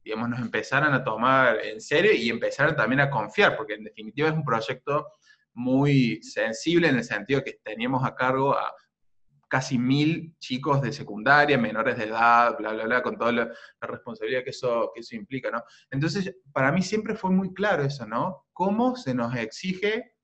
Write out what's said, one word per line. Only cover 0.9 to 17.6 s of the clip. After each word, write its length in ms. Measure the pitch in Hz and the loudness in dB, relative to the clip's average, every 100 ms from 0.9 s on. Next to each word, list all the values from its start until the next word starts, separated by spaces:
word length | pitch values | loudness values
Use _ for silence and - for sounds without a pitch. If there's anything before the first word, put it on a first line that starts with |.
a 100 | 131 | 0
tomar 560 | 113 110 123 135 127 110 | 0 0 4 6 6 2
en 180 | 104 110 | -2 -10
serio 320 | - 147 202 | 0 4 4
y 160 | 165 117 | 4 2
empezaran 460 | - 107 - 151 156 | 0 -2 0 0 2
también 260 | 110 135 | 2 2
a 80 | 139 | 2
confiar, 460 | 127 104 - 185 120 | 0 -4 4 4 2
porque 160 | 107 | -8
en 100 | 107 | -10
definitiva 460 | 107 - 107 131 156 | -12 -16 -12 -2 0
es 40 | |
un 120 | 156 135 | 0 0
proyecto 640 | 113 - - - 147 151 _ _ _ _ | -2 -2 -6 -2 -4 -4 _ _ _ _
muy 720 | 113 127 131 143 139 120 110 | -6 0 2 4 4 4 -2
sensible 640 | 127 - 110 113 160 170 165 | -6 -4 -2 -2 2 4 4
en 80 | 123 | 2
el 80 | |
sentido 400 | 113 107 101 135 | -2 -6 -2 -2
que 160 | 113 - | -2 -12
teníamos 420 | - 107 120 131 127 | -12 -6 -2 -2 -2
a 100 | - | -2
cargo 380 | 127 131 139 | 0 2 0
a 200 | 107 104 - _ _ _ _ _ _ _ | 0 -4 -10 _ _ _ _ _ _ _
casi 280 | 135 139 131 | -4 0 0
mil 580 | 127 143 151 165 165 _ | 2 2 2 0 -6 _
chicos 440 | - 127 151 139 | -10 -6 0 0
de 120 | 120 | 0
secundaria, 640 | - 110 104 117 147 147 131 | -6 -10 -4 4 4 6 4
menores 400 | 110 110 120 117 | 2 0 0 -2
de 80 | 107 | -4
edad, 500 | 113 117 117 120 110 | 2 6 6 6 2
bla, 140 | 107 | -4
bla, 140 | 110 113 | -4 0
bla, 160 | 123 | 0
con 160 | 117 107 | 0 0
toda 140 | 120 | 0
la, 140 | 120 117 | 2 -2
la 420 | - - _ 117 | -6 -20 _ -12
responsabilidad 560 | - - 113 107 127 | -10 -12 -8 -4 -4
que 80 | 123 | -4
eso, 400 | - 131 117 110 | -4 -2 0 -2
que 80 | 117 | -6
eso 140 | 117 113 | -14 -14
implica, 340 | 104 131 107 | -10 -8 -6
¿no? 140 | 117 - - _ | -8 -10 -20 _
Entonces, 460 | 135 160 202 185 - _ | -2 -2 -2 -6 -8 _
para 180 | 139 135 | 2 2
mí 120 | 175 | 2
siempre 320 | 185 214 220 214 | 0 -2 -4 -4
fue 160 | 185 | 2
muy 200 | 185 185 | 2 0
claro 300 | 180 | -2